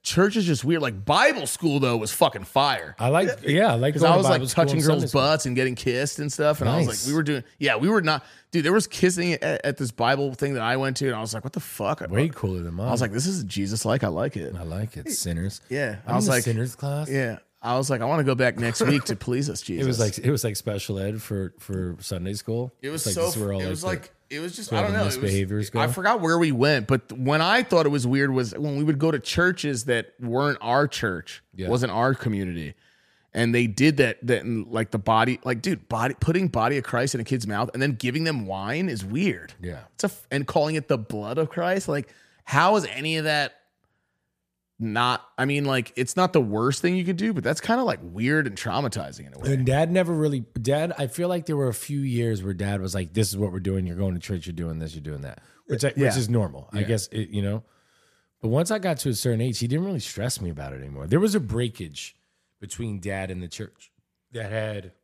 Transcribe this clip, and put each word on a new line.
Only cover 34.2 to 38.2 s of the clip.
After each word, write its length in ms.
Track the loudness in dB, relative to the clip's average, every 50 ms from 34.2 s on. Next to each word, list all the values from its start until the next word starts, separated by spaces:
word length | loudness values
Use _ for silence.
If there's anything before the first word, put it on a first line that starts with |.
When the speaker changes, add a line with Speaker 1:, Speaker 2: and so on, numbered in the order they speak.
| 0
Speaker 1:
that 140 | 0 0 0 0
in, 260 | -4 -4 -4 -4 -4
like, 220 | -4 -4 -4 -2
the 60 | -4 -2
body, 400 | 2 4 4 4 4 2 0 -2 -2
like, 160 | -4 -4 -2
dude, 260 | -2 -2 -4 -4 -4
body, 260 | _ -2 -2 -2 -2 -2 0
putting 300 | 0 2 2 2 0 0
body 280 | 0 0 0 2 0
of 60 | -2 -2
Christ 320 | -2 -2 0 0 0 -2
in 60 | -4
a 20 | -2
kid's 240 | -2 -4 -4 -2
mouth 220 | -4 -2 -2 -2 -2 -2
and 80 | -2
then 120 | 0 0 0
giving 320 | -2 -2 -2 -2 0